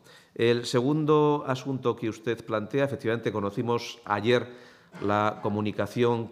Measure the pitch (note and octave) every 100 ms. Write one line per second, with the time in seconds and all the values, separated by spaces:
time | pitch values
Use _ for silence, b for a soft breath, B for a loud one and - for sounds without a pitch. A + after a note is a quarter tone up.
0 | B B B - A#2 A#2+ A#2+ B2+ B2+ D#3
1 | D3+ D3+ D3 D3 A#2+ C3 C#3 C3+ B2 A2
2 | A2+ G#2 - A2+ - A2 G#2 C#3 C#3 B2
3 | A2+ A#2 A#2 G#2 G2+ A2+ A#2 A#2 - -
4 | - G#2 G#2+ B2 A#2 B B B B -
5 | G2+ G#2 G#2+ - A2+ G#2 G#2 G2 G2+ A#2+
6 | A#2+ A#2 A2+